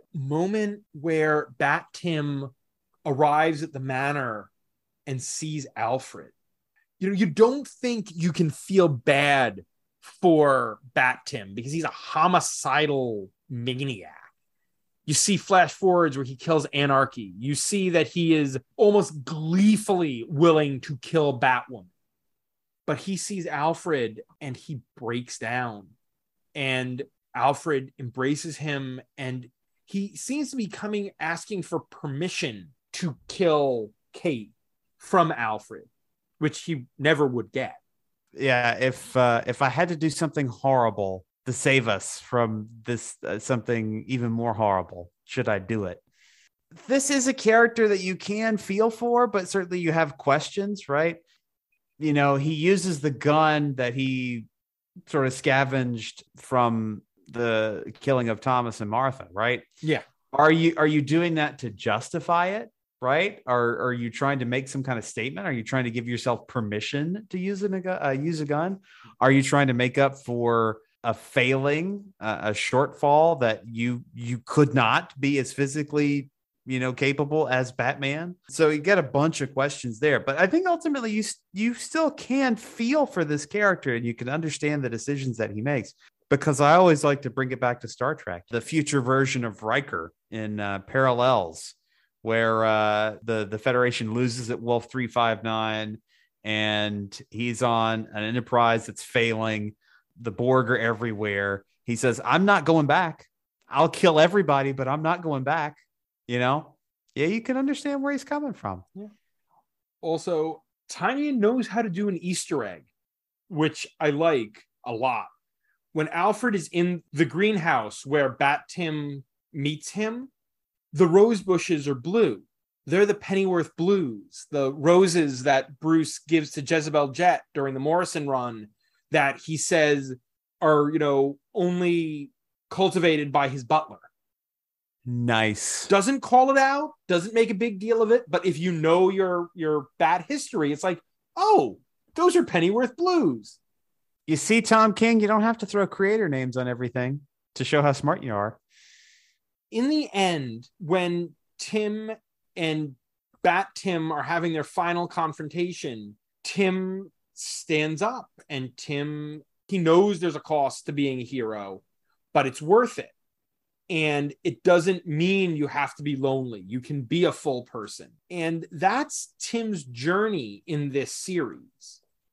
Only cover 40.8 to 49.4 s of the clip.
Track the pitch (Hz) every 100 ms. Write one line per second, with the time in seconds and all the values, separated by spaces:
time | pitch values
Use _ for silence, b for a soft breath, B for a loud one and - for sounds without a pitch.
40.8 | 113 98 98 95 - _ - 123 147 135
41.8 | 113 98 - - - 123 117 107 107 113
42.8 | 110 117 - - - 104 - 127 107 117
43.8 | 110 107 - 127 120 113 117 107 107 95
44.8 | 90 90 87 _ _ - 120 104 95 113
45.8 | 95 - _ b b b b _ _ -
46.8 | - 269 269 277 254 262 208 226 233 233
47.8 | 220 196 185 185 - 208 226 214 - 196
48.8 | 226 226 240 240 247 202